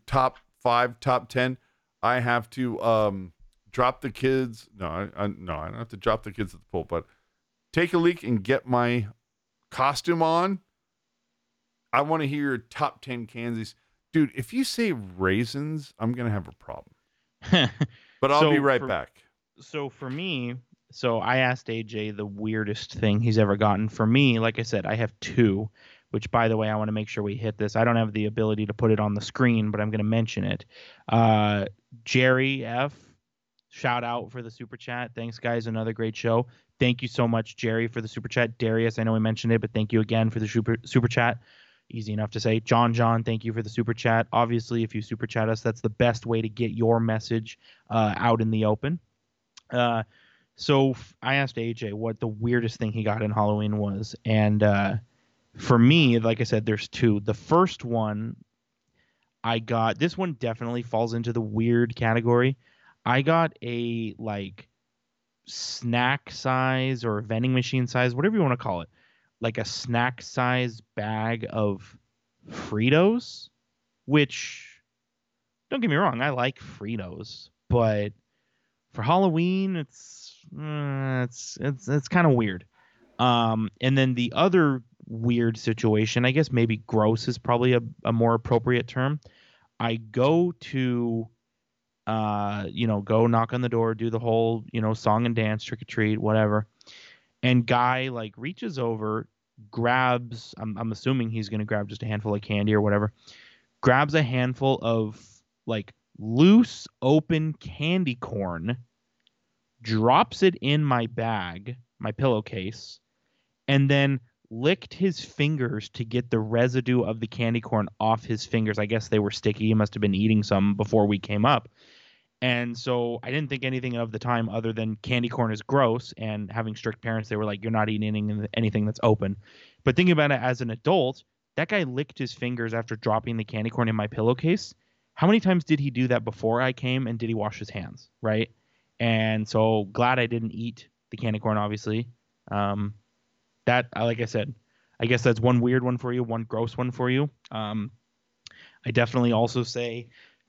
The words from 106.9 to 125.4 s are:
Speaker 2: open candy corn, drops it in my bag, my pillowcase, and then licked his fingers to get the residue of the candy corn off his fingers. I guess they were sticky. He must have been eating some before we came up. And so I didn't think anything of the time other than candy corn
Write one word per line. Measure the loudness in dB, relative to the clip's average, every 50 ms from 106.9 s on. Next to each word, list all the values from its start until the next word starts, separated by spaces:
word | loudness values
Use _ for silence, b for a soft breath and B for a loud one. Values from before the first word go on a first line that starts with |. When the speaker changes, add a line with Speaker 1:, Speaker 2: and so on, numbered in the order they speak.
| _ -4
Speaker 2:
open | 2 4 4 4 4 2 -2 0 0 -2 -6
candy | _ -12 -16 -10 -6 -2 0 0 0 0 -2 -4
corn, | -6 -8 -8 -6 -6 -4 -4 -6 -4 -4 -6 -6 -6 -8 _ _ _ _ _ _ _ _ _ _ _ _ _ _ _ _ _ _ _
drops | -6 -2 -2 2 4 4 6 4 4 2 0 2
it | 2 2 2 2
in | -2 0 0 2 2
my | 2 2 0 0
bag, | -2 -4 -4 -4 -2 -2 -4 -6 -8 -10 -12 -12 -14 -14 -16 _ _ _ -10
my | -8 -8
pillowcase, | -4 0 0 2 2 0 -2 -6 -8 -8 -8 -8 -10 -12 -18 -20 -20 _ _ _ _ _ _ _ _ _ _ _ _ _ -2
and | 0 2 4 4 4
then | 4 4 4 2 0 -2 _ _ _ _ _ _
licked | -10 -2 0 0 0 0 -4 -18 -6
his | -2 0 0 0 -2 -12
fingers | -16 -2 0 0 0 2 0 -2 -2 -4 -6 -8 -10
to | _ -10 -8
get | -2 -2 -2 -2 0
the | 0 0
residue | 0 0 2 2 2 4 2 0 0 2 2 2
of | 2 0 -4 -6
the | -6
candy | -8 -4 -4 -2 0 0 -2
corn | -2 0 0 0 0 -2 -4 -2
off | 0 0 0 0 0
his | -6 -6 -6 -4
fingers. | -2 -2 0 0 0 0 -2
I | -2
guess | -2 -2 -4 -2 0
they | 0 0
were | 0 0
sticky. | -4 -2 -2 -2 -2 0 0
He | 2 4
must | 2 2 0 0
have | 0
been | 0 0 2
eating | 2 2 4 4 2
some | 2 2 2 2 2 2 2
before | 0 -2 2 4 4 4
we | 4 2 -2
came | -2 -4 -2 2 2
up. | 4 2 2 0 -6 b b b b b b b b b b b b _ -4
And | -2 0 0 0 -2 -6 -8
so | -8 -4 -2 -2 0 -2 -2 -4 -6
I | -8 -6
didn't | -4 -4 -4 -4
think | -6 -6 -4
anything | -4 -4 -4 -4 -4 -4
of | -4 -4 -4
the | -6 -6
time | -2 0 0 0 0 -2
other | -4 -4 -4 -4
than | -4 -4 -4 -6 -6
candy | -8 -4 -2 -2 -2 -2 -2
corn | -2 -2